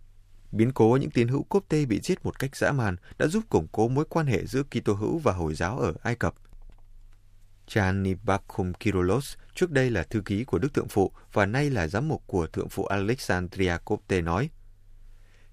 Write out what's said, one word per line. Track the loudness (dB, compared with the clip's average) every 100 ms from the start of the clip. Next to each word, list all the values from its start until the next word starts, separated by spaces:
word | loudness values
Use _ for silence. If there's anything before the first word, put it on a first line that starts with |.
| -20 -20 -20 -20 -4
Biến | 2 2
cố | 6 6 6
những | 2
tín | 0 2
hữu | 0
Copte | 0 -2 0 0
bị | 2 0
giết | 0 -2
một | -4 -4
cách | -6 0
dã | 0
man | 2 0 -2 -8 -2
đã | 0
giúp | 0 0
củng | 0 0
cố | 0 2
mối | 0
quan | 0 0 2
hệ | 0 0
giữa | -4
Kitô | -4 -2 0
hữu | 0 0 0
và | 0
Hồi | 0 -2
giáo | -2 -2 0
ở | -2 -2
Ai | -4
Cập. | -2 -2 -2 -12 -20 -18 -20 -20 -20 -20 -20 -20 -20 -20 -20 -4
Cha | 0 2
Nibakum | 2 0 0 0 -2 -2 -4 -4
Kyrillos, | -2 0 2 2 0 -2 -12 -16
trước | -2 0
đây | 2 2
là | 0
thư | -2 -4
ký | -2 -4
của | -2 -2
Đức | 0
Tượng | -2 0
phụ | 2 2 -2 -4
và | 0 2
nay | 2 0
là | 0 0
giám | -2 -2
mục | -4 -2
của | -2 -2
Thượng | -4 -6
phụ | -4
Alexandria | -2 0 0 -2 -2 -2 -2 -2 0 0
Copte | -4 -4 0 0
nói, | 2 0 -2 -6 -20 -20 -20 -20 -20 -20 -20 -20 -20